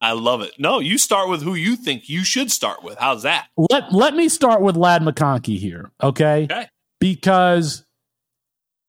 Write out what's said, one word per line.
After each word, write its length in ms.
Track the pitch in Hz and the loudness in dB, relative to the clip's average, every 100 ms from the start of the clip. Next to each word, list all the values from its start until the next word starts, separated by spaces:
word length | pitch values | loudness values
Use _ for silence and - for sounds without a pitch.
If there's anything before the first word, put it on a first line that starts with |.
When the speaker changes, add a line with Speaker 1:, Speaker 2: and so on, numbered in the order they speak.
Speaker 1:
I 120 | 113 | -4
love 300 | 117 117 123 | 0 0 0
it. 100 | 98 - | -4 -4
No, 220 | 147 262 | -2 0
you 180 | 147 240 | 0 -2
start 300 | - 202 185 | 0 0 0
with 100 | 175 | -2
who 140 | 151 | -4
you 220 | 180 170 240 | -4 -2 -4
think 320 | 247 127 - | -4 -6 -6
you 140 | 160 | -6
should 260 | 185 254 254 | -4 -2 -2
start 320 | - 110 - | -2 -4 -6
with. 160 | 85 107 | -12 -6
How's 240 | 127 120 | -4 -2
that? 240 | 123 160 - - 160 | -2 -4 -4 -2 0
Speaker 2:
Let, 200 | 214 190 | 0 0
let 220 | 185 285 | 2 2
me 140 | 294 330 | 2 0
start 320 | - 254 220 | 2 2 4
with 160 | 196 165 | 2 4
Ladd 240 | 180 175 | 4 4
McConkey 540 | 160 - 147 131 117 104 | 2 0 0 0 -2 -6
here, 340 | 101 87 - - | -6 -10 -16 -4
okay? 420 | 135 139 151 151 151 | -2 2 2 2 0
Speaker 1:
Okay. 180 | 190 233 _ _ - | -4 -10 _ _ -2
Speaker 2:
Because 840 | 185 185 190 185 180 175 156 - _ _ _ _ _ _ _ _ _ _ | -2 0 2 4 4 2 0 -6 _ _ _ _ _ _ _ _ _ _